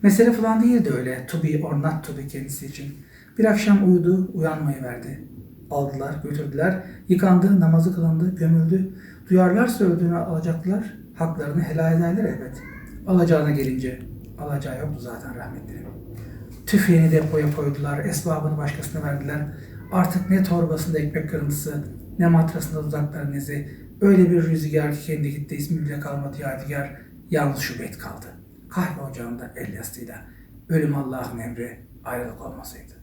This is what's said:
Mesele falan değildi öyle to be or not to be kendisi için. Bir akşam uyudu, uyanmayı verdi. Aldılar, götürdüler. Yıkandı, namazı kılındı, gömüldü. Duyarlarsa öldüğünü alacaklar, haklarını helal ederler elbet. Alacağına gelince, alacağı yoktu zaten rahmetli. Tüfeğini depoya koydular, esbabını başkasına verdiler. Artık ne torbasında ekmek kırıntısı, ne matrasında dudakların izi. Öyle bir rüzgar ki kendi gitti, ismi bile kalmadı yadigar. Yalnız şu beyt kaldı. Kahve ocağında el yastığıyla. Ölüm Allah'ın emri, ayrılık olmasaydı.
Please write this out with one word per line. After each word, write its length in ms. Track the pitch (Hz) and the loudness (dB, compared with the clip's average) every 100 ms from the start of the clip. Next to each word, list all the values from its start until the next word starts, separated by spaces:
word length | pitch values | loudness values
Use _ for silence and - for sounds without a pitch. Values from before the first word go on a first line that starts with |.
Mesele 300 | 202 196 233 | 6 6 6
falan 320 | 220 220 220 | 4 2 4
değildi 260 | 240 240 156 123 | 4 4 2 0
öyle 300 | 127 131 - | -2 -6 -6
to 160 | 165 | -2
be 200 | 156 147 | 0 0
or 180 | - 147 | 0 0
not 220 | 156 165 | 0 -2
to 140 | - 143 | -6 -10
be 100 | 143 | -10
kendisi 380 | 139 135 - 135 | -10 -10 -10 -10
için. 300 | - 139 - - - - - | -12 -12 -12 -18 -20 -18 2
Bir 80 | 220 | 4
akşam 460 | 208 - 202 190 | 4 6 6 8
uyudu, 400 | 175 170 185 180 | 6 6 2 0
uyanmayı 500 | - 160 160 151 131 | -2 -2 0 -4 -4
verdi. 440 | 127 120 - - - - - - - | -8 -10 -12 -14 -14 -18 -18 -20 -8
Aldılar, 460 | 143 139 135 139 147 | -4 -4 -4 -6 -6
götürdüler. 600 | 147 147 - 135 175 185 - - - | -6 -6 -4 0 0 0 -6 -16 0
Yıkandı, 520 | 175 190 180 190 196 | 4 6 6 8 6
namazı 360 | 165 165 170 180 | 6 6 4 2
kılındı, 400 | 165 160 180 185 | 2 2 0 0
gömüldü. 580 | 160 165 165 190 190 - - - - | 4 4 4 2 0 -6 -20 -20 2
Duyarlarsa 560 | 185 180 196 240 - 190 | 4 6 4 2 2 2
öldüğünü 300 | 170 170 170 | 4 2 0
alacaklar, 800 | - 160 165 165 180 202 - - - - | -2 -2 -2 -2 -2 -2 -4 -12 -20 -4
haklarını 460 | 165 156 147 147 | -4 -2 -2 -2
helal 360 | 160 156 160 165 | -2 0 2 4
ederler 260 | 170 196 | 2 2
elbet. 400 | 226 - - - - - - - - | 0 -2 -8 -12 -14 -16 -16 -14 2
Alacağına 440 | 185 160 160 147 | 4 6 4 4
gelince, 480 | 143 131 131 127 127 - - - - | 0 0 -2 -4 -8 -12 -14 -16 -12
alacağı 420 | 147 147 - - | -6 -6 -6 -6
yoktu 200 | 151 - | -6 -6
zaten 360 | 127 117 131 120 | -10 -12 -12 -12
rahmetli. 500 | 131 - - - - - - - - - - - - | -12 -14 -14 -14 -14 -16 -16 -14 -14 -16 -16 -16 0
Tüfeğini 460 | 202 - 165 160 | 2 6 6 8
depoya 440 | 156 156 151 151 147 | 6 2 0 0 0
koydular, 500 | 143 139 143 147 196 | -2 -2 -4 -4 -2
esbabını 520 | - 175 156 151 151 | -4 -2 -2 -2 -2
başkasına 460 | 147 - - 156 | -4 -6 -8 -6
verdiler. 440 | 151 143 143 147 147 - - - - | -4 -4 -4 -6 -6 -8 -14 -16 -4
Artık 380 | 180 170 180 - | 0 2 0 2
ne 140 | 190 | 2
torbasında 560 | 180 170 165 156 - 156 | 4 2 2 0 -2 -2
ekmek 300 | 147 156 151 | 0 -2 -4
kırıntısı, 540 | 160 147 147 151 147 147 - - - | -4 -2 -4 -4 -6 -8 -12 -14 0
ne 80 | 170 | 4
matrasında 560 | 165 160 160 - 156 | 6 4 0 -6 -6
dudakların 500 | 151 151 147 156 143 | -4 -4 -4 -4 -6
izi. 360 | 143 139 143 143 - - - | -6 -6 -8 -8 -12 -18 2
Öyle 300 | 202 190 170 | 6 8 8
bir 120 | 175 | 6
rüzgar 520 | 160 160 151 151 147 147 | 4 0 2 0 0 -4
ki 100 | - | -4
kendi 260 | 151 143 | -2 -2
gitti, 240 | 147 - 143 | -4 -8 -8
ismi 260 | 147 160 | -4 -2
bile 180 | 147 147 | -2 -6
kalmadı 380 | 143 139 139 139 | -6 -6 -8 -8
yadigar. 600 | 139 135 143 143 143 - - - - | -8 -8 -6 -6 -8 -10 -18 -20 -2
Yalnız 300 | 156 147 135 | 0 2 0
şu 200 | - - | -6 -6
beyt 180 | - - | -10 -10
kaldı. 280 | - - - - - - - | -12 -14 -16 -18 -20 -20 -8
Kahve 320 | 180 - 143 | -2 -2 -4
ocağında 520 | 135 127 117 120 - - | -10 -10 -10 -10 -12 -12
el 180 | 98 | -10
yastığıyla. 520 | 98 - - 117 - - - - - - | -10 -12 -12 -14 -14 -18 -20 -20 -20 -2
Ölüm 260 | 160 143 143 | 0 2 0
Allah'ın 440 | 131 131 120 117 | -4 -6 -8 -8
emri, 400 | 113 - 120 - - - | -10 -8 -10 -12 -20 -16
ayrılık 380 | - 123 120 - | -10 -8 -8 -10
olmasaydı. 520 | - - - - - - | -14 -14 -16 -18 -20 -20